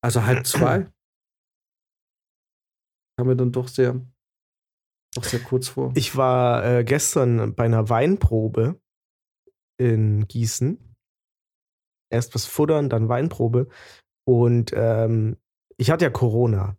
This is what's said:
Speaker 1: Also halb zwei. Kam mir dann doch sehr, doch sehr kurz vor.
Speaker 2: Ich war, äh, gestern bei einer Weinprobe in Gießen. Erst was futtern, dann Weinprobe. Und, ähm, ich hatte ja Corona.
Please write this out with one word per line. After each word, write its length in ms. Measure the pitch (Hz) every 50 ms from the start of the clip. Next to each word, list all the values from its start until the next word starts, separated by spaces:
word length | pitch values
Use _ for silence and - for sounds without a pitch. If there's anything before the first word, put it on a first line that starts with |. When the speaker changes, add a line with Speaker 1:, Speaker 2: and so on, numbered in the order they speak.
Speaker 1:
Also 240 | - 123 117 123 113
halb 220 | 113 123 120 -
zwei. 400 | - - - 127 123 151 190 190 - _ _ _ _ _ _ _ _ _ _ _ _ _ _ _ _ _ _ _ _ _ _ _ _ _ _ _ _ _ _ _ _ _ _ _ _ _ _ _ _ _ _ _ _ _ -
Kam 80 | 123
mir 80 | 127 127
dann 140 | 123 127 123
doch 160 | 120 127 127
sehr, 340 | 127 - - 131 123 120 127 127 - _ _ _ _ _ _ _ _ _ _ _ _ _ _ _ _ _ _ _ _ -
doch 80 | 127 117
sehr 160 | - - 120
kurz 260 | 120 - 127 127 127 -
vor. 240 | - - 135 131 127
Speaker 2:
Ich 200 | 127 127 - -
war, 480 | 131 131 127 127 127 123 123 120 120 101
äh, 200 | 117 123 123 120
gestern 720 | 113 135 147 - - - 160 135 123 117 117 110 110 -
bei 80 | - 120
einer 240 | 117 113 113 110 107
Weinprobe 920 | 117 113 131 160 196 196 - - - 113 110 110 107 - 113 127 180 - _ _ _ _ _ _ _ _ _ _ _ _ _ _ _ _ _ _ _ _
in 480 | 127 123 113 107 110 107 104 104 107 101
Gießen. 680 | - 120 117 110 - - 123 131 190 - - - - _ _ _ _ _ _ _ _ _ _ _ _ _ _ _ _ _ _ _ _ _ _ _ -
Erst 220 | 117 120 - -
was 100 | 117 -
futtern, 420 | - - - 151 147 160 151 147 135
dann 200 | 120 113 110 113
Weinprobe. 600 | 120 123 139 165 - - 120 117 117 123 135 - - - - - - - _ _ _ _ _
Und, 440 | - 127 120 120 120 120 120 117 - -
ähm, 600 | 110 113 113 113 110 113 113 113 113 107 107 117 - _ _ _ _ _ _ _ _
ich 120 | 120 110
hatte 140 | 160 165 170
ja 60 | 160
Corona. 640 | - - 131 120 107 117 123 117 110 98 92 98 98